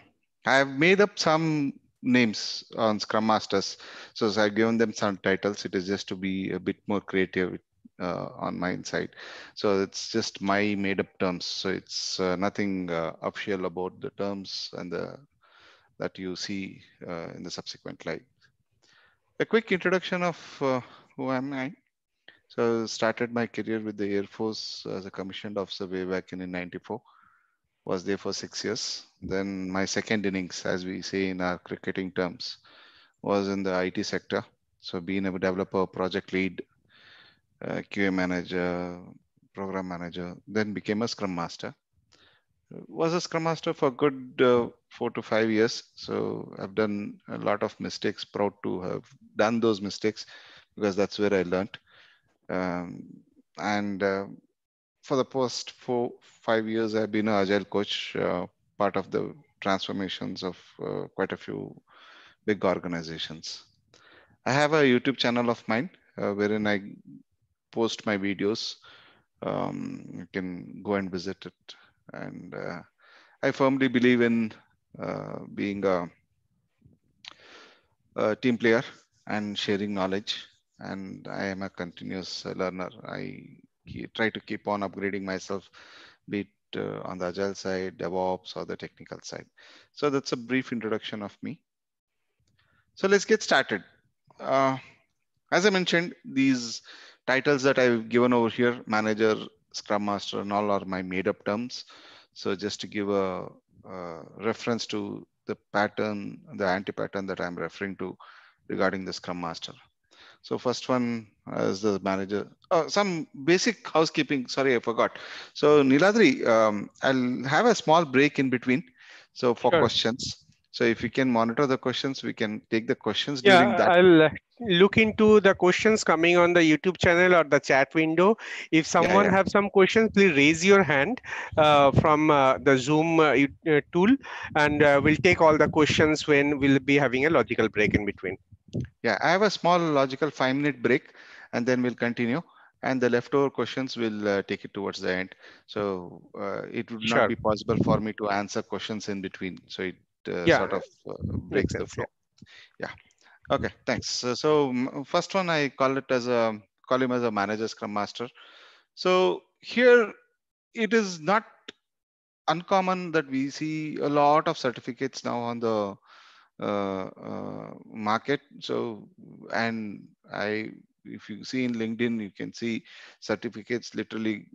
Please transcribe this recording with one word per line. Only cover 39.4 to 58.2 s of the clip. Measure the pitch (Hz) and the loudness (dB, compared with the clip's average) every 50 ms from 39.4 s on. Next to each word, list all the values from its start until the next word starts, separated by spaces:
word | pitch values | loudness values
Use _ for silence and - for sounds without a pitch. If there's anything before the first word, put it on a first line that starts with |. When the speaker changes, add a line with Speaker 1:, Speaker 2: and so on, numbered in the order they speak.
| _ _ - | _ _ -14
Speaker 1:
program | 101 98 95 95 95 92 | -12 -10 -8 -6 -6 -6
manager, | 92 87 85 87 85 82 90 87 90 85 - - | -6 -8 -10 -10 -10 -10 -10 -10 -10 -12 -14 -12
then | - 101 107 107 107 98 | -6 -2 -2 -2 -2 -4
became | 92 - - 107 104 117 | -6 -4 -4 -2 -2 -2
a | |
Scrum | 113 - - 104 98 90 | -4 -6 -6 -6 -6 -4
Master. | 85 82 80 - - - - - _ _ _ _ _ _ _ _ _ _ _ _ _ _ _ _ _ _ - - - - | -6 -6 -8 -10 -12 -14 -14 -14 _ _ _ _ _ _ _ _ _ _ _ _ _ _ _ _ _ _ -20 -20 -18 -18
Was | - 151 160 160 165 170 | -12 -6 -4 -2 -2 -2
a | 180 | -2
Scrum | - - 165 165 160 | -4 -4 -4 -4 -2
Master | 165 160 - - 165 | -2 -4 -4 -6 -8
for | 156 - 165 139 | -4 -2 -2 -2
good, | 120 - 147 147 135 131 127 - - - | 0 0 0 0 0 -2 -10 -6 0 2
uh, | 135 123 123 120 117 - - _ _ _ | 4 6 6 4 2 0 -6 _ _ _
four | - - 120 117 | -10 -8 -6 -6
to | - 120 | -6 -6
five | 110 - 117 110 113 113 | -4 -2 0 2 2 2
years. | 110 107 110 120 - - - _ _ | 4 4 2 2 0 -4 -12 _ _
So | - - - 107 104 107 101 110 110 - - - | -16 -10 -6 -4 -4 -4 -4 -6 -8 -10 -12 -12
I've | - 101 98 98 | -12 -12 -6 -2
done | 110 110 104 104 101 104 107 - - _ | -2 0 0 -2 -4 -6 -10 -12 -16 _
a | - 113 | -14 -10
lot | 117 110 107 104 104 | -4 -2 -2 0 0
of | 113 104 - - | -2 -4 -6 -6
mistakes, | 98 92 - - - 107 98 - - | -10 -10 -6 -4 -4 -4 -4 -6 -10
proud | - - 107 104 101 - _ - | -8 -4 -2 -2 -2 -4 _ -6
to | 104 101 92 | -6 -6 -6
have | 90 95 101 101 - _ _ _ - - - | -6 -6 -8 -8 -10 _ _ _ -20 -6 -2
done | - 107 110 120 113 | 0 0 2 2 2
those | 113 113 107 95 | 2 2 2 0
mistakes | 101 95 - - - 107 104 - - - - - - - - - _ _ _ | -2 -8 -6 -4 -4 -4 -4 -4 -10 -18 -20 -20 -20 -20 -20 -20 _ _ _
because | - 104 101 92 | -4 -2 -2 0
that's | 98 98 - - - | 0 0 -2 0 0
where | 104 101 101 | 0 2 2
I | 92 90 | 2 2
learned. | 90 90 90 101 - - - _ _ _ - - _ _ _ _ _ _ _ _ - | 0 0 -2 -2 -4 -8 -16 _ _ _ -20 -20 _ _ _ _ _ _ _ _ -8
Um, | - 92 92 90 87 87 87 87 - - - - - - _ _ _ _ _ _ _ 76 | -6 -4 -4 -4 -4 -6 -8 -10 -12 -14 -16 -18 -20 -20 _ _ _ _ _ _ _ -8
and, | 82 104 104 104 101 101 101 92 | -4 -4 -2 -2 -2 -4 -4 -2
uh, | 101 98 98 98 98 107 - - _ _ _ _ _ _ _ _ _ _ _ _ - | -2 -2 -2 -2 -6 -8 -14 -20 _ _ _ _ _ _ _ _ _ _ _ _ -6
for | - 147 | -2 0
the | 131 123 | 0 0
past | - - 135 127 120 - - - - | 0 -2 -2 -2 -2 -4 -6 -10 -12
four, | - _ - - 123 120 120 - - - | -16 _ -6 -4 -2 -2 -2 -4 -6 -12
five | _ _ _ _ - - 113 113 110 | _ _ _ _ -2 0 0 0 0
years, | 110 110 113 113 107 107 | 0 -2 -2 -2 0 0
I've | 110 110 104 | -2 -2 0
been | 107 107 104 | 0 0 0
an | 110 107 | 2 2
Agile | 101 98 92 104 101 92 | 2 2 2 2 0 0
coach, | - - 98 104 - - - - - - | -2 -2 -2 -2 -2 -4 -6 -8 -6 -4
uh, | - | -2